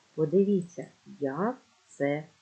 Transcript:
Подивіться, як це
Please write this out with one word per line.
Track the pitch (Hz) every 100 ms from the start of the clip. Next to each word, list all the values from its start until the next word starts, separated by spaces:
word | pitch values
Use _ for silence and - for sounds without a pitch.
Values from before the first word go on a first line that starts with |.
| _
Подивіться, | - 156 185 196 196 175 - 139 _ 139 135
як | 139 143 214 269 _ _ _
це | - 143 147 156 _